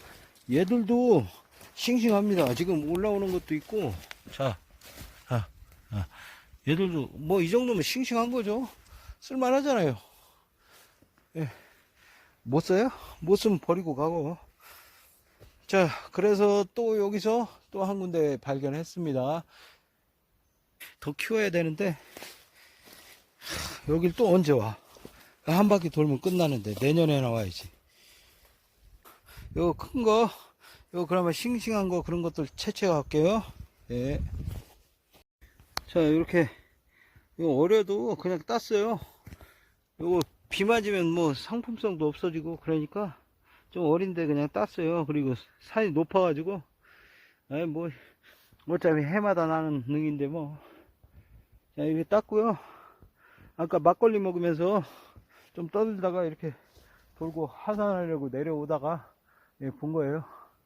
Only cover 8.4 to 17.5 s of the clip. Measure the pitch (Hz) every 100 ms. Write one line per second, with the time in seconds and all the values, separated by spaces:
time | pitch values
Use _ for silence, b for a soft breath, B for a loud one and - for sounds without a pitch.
8.4 | 208 226 254 - b b b b - 262
9.4 | 254 269 285 247 156 113 b b b b
10.4 | _ _ b b b b _ _ _ 160
11.4 | 139 B B B B B B B B B
12.4 | 113 143 - 185 254 B B B 165 202
13.4 | 220 180 - 175 170 131 156 170 147 170
14.4 | - _ B B B B B B _ _
15.4 | - _ - 196 170 B B - 202 202
16.4 | 208 202 190 - 233 220 202 208 214 233
17.4 | 220